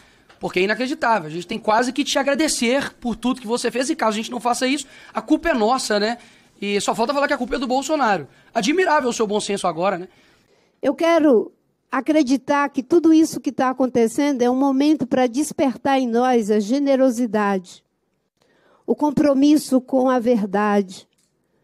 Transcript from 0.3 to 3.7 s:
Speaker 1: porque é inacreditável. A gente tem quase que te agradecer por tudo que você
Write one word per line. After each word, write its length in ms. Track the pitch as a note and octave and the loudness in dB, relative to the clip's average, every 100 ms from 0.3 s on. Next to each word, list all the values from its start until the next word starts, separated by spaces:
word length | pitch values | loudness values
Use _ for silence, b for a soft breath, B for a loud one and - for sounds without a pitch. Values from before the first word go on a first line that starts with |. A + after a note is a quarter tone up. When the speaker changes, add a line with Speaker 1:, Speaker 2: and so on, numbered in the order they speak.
| _ | _
Speaker 1:
porque 200 | F#3 F3+ | -6 -2
é 20 | |
inacreditável. 680 | G3 A3 B3+ D#4 B3 G#3+ D3+ | -2 -2 -4 -2 0 0 -2
A 20 | |
gente 160 | E3 E3+ | -10 -10
tem 120 | A3+ | -6
quase 340 | - G#3+ B3+ | 0 0 0
que 100 | C4 | -4
te 160 | - C#4+ | -2 -2
agradecer 760 | C4+ C#4 D#4 - A#3 C4+ - | 0 0 -2 0 0 0 -4
por 220 | - A#3+ G#3 | -8 -8 -4
tudo 220 | B3+ - | -4 -4
que 80 | G#3 | -6
você 240 | A#3+ A#3 | -4 -4